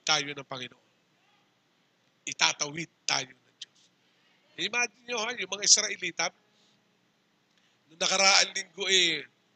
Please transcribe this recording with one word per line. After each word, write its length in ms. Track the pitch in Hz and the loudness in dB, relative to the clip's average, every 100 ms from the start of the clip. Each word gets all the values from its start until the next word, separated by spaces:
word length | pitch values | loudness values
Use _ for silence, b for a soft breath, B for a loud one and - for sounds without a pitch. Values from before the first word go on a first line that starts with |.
| - | 0
tayo 240 | 151 143 | 0 0
ng 160 | 143 135 | -10 -12
Panginoon. 420 | 131 123 - _ _ _ _ _ _ _ _ _ _ _ _ _ _ | -12 -12 -16 _ _ _ _ _ _ _ _ _ _ _ _ _ _
Itatawid 680 | - - 160 156 147 156 160 _ | -14 0 0 0 -8 -8 -12 _
tayo 240 | - 139 131 | -4 -4 -4
ng 280 | 127 _ _ | -16 _ _
Diyos. 200 | - _ _ _ _ _ _ _ _ - | -20 _ _ _ _ _ _ _ _ -8
Imagine 400 | 185 233 240 _ - | -4 -2 -4 _ -8
nyo 60 | 240 | -6
ha, 120 | 220 240 | -6 -8
yung 160 | 185 | -8
mga 160 | 196 196 | -4 2
Israelita, 640 | - 208 202 180 160 170 - _ _ _ _ _ _ _ _ _ _ _ _ _ _ _ | 4 2 -6 -8 -4 -6 -6 _ _ _ _ _ _ _ _ _ _ _ _ _ _ _
nung 80 | 165 | -4
nakaraang 520 | 180 190 196 185 190 190 | 0 4 6 6 4 -2
linggo 320 | 190 190 190 | -10 -6 2
eh, 400 | 190 175 151 127 _ _ | 4 4 0 -8 _ _